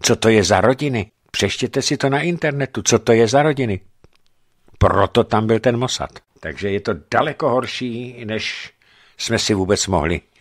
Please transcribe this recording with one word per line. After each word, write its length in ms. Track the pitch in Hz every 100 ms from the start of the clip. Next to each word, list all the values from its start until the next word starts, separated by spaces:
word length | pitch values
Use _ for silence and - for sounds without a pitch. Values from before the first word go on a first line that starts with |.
Co 140 | - 113
to 120 | 113
je 160 | 110
za 160 | 90 98
rodiny? 500 | 107 131 147 123 98 _ _
Přečtěte 520 | - 101 - 120 139
si 140 | - 143
to 120 | 139
na 120 | 139
internetu, 600 | 156 175 156 143 135 -
co 160 | 98 117
to 140 | -
je 160 | 113 117
za 140 | 131
rodiny. 380 | 151 139 123 95 - _ _ _ _ _ _ _ _ -
Proto 460 | 98 98 98 -
tam 220 | 110 110 110
byl 140 | 113
ten 160 | 123 117
Mossad. 340 | 123 - 69 - _ _
Takže 300 | 80 73 98
je 100 | 98
to 140 | 107 85 -
daleko 380 | 113 151 139 151
horší, 760 | 123 123 - 127 117 123 120
než 480 | 110 110 - - - _ _ _ _ _
jsme 220 | - 113
si 160 | -
vůbec 320 | 107 92 101 -
mohli, 340 | 92 76 85 - _